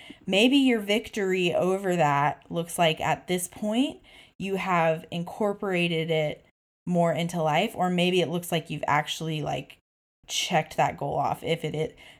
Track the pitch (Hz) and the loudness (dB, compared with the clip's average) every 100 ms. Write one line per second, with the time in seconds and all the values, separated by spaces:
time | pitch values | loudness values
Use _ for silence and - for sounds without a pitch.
0 | - - - 190 247 277 262 233 202 208 | -20 -14 0 4 4 6 4 2 2 -2
1 | 220 220 190 185 175 - 180 190 196 180 | -2 -4 0 2 2 2 0 0 0 2
2 | 147 143 143 - - 170 170 - 165 160 | 2 4 0 -2 -6 -6 -4 0 2 2
3 | - 151 - 180 - - 214 226 302 - | -2 -2 -2 -4 -4 -6 -2 0 -2 -4
4 | - - - - 190 190 185 175 165 160 | -20 -20 -20 -10 -6 -4 0 2 2 0
5 | - 175 175 - 208 202 202 175 170 160 | -4 -8 -8 -4 -2 -2 -2 0 0 0
6 | 160 156 151 - _ _ _ _ - 175 | 0 0 0 -4 _ _ _ _ -2 2
7 | 170 156 170 175 156 156 220 - 180 180 | 2 2 -2 0 2 2 0 0 0 2
8 | 180 180 147 170 175 170 - 151 - 147 | 2 2 2 -2 -2 -4 -4 -6 0 0
9 | 151 - 160 156 147 143 147 - _ _ | 0 -6 -6 -4 -4 -6 -10 -20 _ _
10 | _ _ - - - 165 156 - 143 - | _ _ -8 -4 0 0 0 0 0 0
11 | 139 151 123 - - 160 151 151 156 - | -4 -2 -2 -2 -2 -2 -2 -4 -4 -6
12 | - | -20